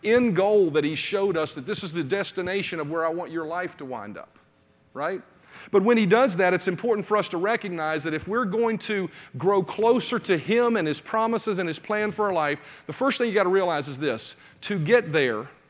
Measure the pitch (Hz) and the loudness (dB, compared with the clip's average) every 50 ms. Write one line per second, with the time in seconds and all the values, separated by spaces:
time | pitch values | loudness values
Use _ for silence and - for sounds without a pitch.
0 | - 208 226 247 247 240 190 165 185 202 214 208 190 165 143 156 143 147 160 143 | 2 4 4 4 4 4 2 2 2 4 6 6 4 4 4 2 2 2 -2 -2
1 | - - - 202 196 202 185 165 156 147 - 156 127 147 208 - - 185 151 170 | -4 -2 -2 0 0 2 2 0 -2 -2 -4 -10 -6 -6 -6 -6 -6 -6 -4 -4
2 | 160 135 190 196 196 - - - 180 180 185 202 185 - - 165 151 143 156 170 | -2 -2 0 -2 -2 -4 -4 -6 -4 -2 -2 -2 -2 -4 -4 -6 -6 -4 -2 -2
3 | 160 165 160 170 175 123 160 165 165 156 165 175 180 180 - - 147 131 127 117 | -2 -2 -2 -4 -6 -6 -6 -6 -6 -4 -6 -6 -6 -6 -8 -10 -12 -10 -10 -10
4 | 101 104 101 85 - - _ - _ _ _ _ _ _ _ _ _ _ _ 131 | -10 -10 -12 -14 -16 -18 _ -20 _ _ _ _ _ _ _ _ _ _ _ -4
5 | 143 165 196 185 - _ _ _ _ _ - - - - - 202 190 220 240 226 | -4 -4 -4 -6 -10 _ _ _ _ _ -20 -20 -18 2 4 4 6 6 4 4
6 | 220 185 190 226 262 277 180 170 190 180 180 180 - - 180 165 - 240 226 208 | 6 6 6 6 6 4 4 2 2 4 4 2 0 -2 -4 -2 0 0 0 0
7 | 202 - 208 214 185 - - 170 175 202 226 226 - 202 180 165 156 156 156 156 | 0 0 0 0 0 0 -4 -2 0 0 -2 -2 -4 -6 -6 -4 -4 -2 -2 -2
8 | 143 165 156 156 - 175 208 233 254 196 180 220 233 226 226 214 - - 214 202 | -2 -4 -4 -4 -4 -4 -2 -2 -2 0 0 0 0 0 0 -2 -4 -4 -4 -2
9 | 190 165 - - - - _ 131 139 185 202 196 185 - - - 208 226 247 254 | -2 -4 -8 -12 -20 -16 _ -4 0 2 2 2 0 -2 -2 0 2 2 2 2
10 | - - - 226 - - 190 160 135 - 208 233 240 240 233 214 170 156 151 - | 0 -2 -4 -4 0 0 -2 0 0 0 2 2 4 2 2 0 0 0 -2 -4
11 | - - - 220 220 226 233 220 - 226 202 180 190 170 160 - - - 208 208 | -6 -4 -2 0 0 0 0 -2 -2 -2 -2 -2 -2 -4 -6 -8 -6 -4 -2 -2
12 | 214 208 180 208 214 208 185 165 156 147 143 147 - - - - - - 151 - | -2 -2 -2 0 0 0 2 0 0 0 -2 -4 -8 -18 -20 -20 -14 -14 -4 0
13 | 254 277 254 - 247 233 196 202 196 180 185 196 190 180 165 147 143 139 139 127 | 0 0 2 2 -2 0 2 2 2 4 4 2 2 2 0 -2 -4 -6 -8 -4
14 | 147 147 120 113 - - - - - - - _ - - 208 190 151 147 226 247 | -2 -2 -2 -2 -6 -10 -10 -12 -20 -20 -20 _ -8 -4 -2 -2 0 4 4 2
15 | 220 160 147 156 143 127 113 104 120 143 - _ _ _ | 2 2 0 2 2 2 0 -2 -6 -10 -16 _ _ _